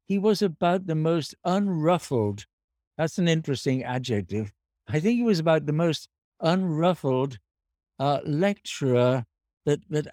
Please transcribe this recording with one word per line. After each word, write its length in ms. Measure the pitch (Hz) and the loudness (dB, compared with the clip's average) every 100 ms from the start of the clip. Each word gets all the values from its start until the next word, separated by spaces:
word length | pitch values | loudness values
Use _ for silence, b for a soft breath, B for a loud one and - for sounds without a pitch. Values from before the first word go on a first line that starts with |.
| - | -6
he 120 | 196 | 0
was 220 | 202 208 | 2 2
about 460 | 208 151 175 190 185 | 0 0 0 0 -2
the 80 | |
most 400 | 156 160 165 139 - | -2 0 0 -2 -6
unruffled, 1000 | 170 190 202 170 156 175 - 127 104 101 - _ _ _ _ - | -2 0 0 0 2 0 0 -2 -2 -4 -12 _ _ _ _ -4
that's 220 | 156 - | -4 0
an 80 | 175 | 2
interesting 560 | 160 156 131 143 131 | 2 0 -4 -2 -2
adjective, 720 | 123 127 127 107 90 104 107 - _ _ - | -2 -6 -2 -2 -2 -6 -6 -10 _ _ -6
I 120 | 151 | -2
think 160 | 180 240 | 0 0
he 80 | |
was 160 | 240 180 | 2 2
about 260 | 160 160 143 | 2 2 2
the 60 | |
most 360 | 151 170 151 - _ _ _ | 0 0 0 -6 _ _ _
unruffled 1000 | 160 185 185 151 170 175 143 127 139 117 _ _ _ _ _ - | 0 2 0 2 2 2 0 0 -2 -6 _ _ _ _ _ -4
uh, 220 | 139 139 | -2 0
lecturer 1000 | - 147 196 202 - - 135 123 123 127 117 _ _ _ | -2 0 0 -2 -8 -4 2 4 4 2 -2 _ _ _
that, 160 | - 147 - | -2 -2 -2
that 160 | 151 147 | -6 -4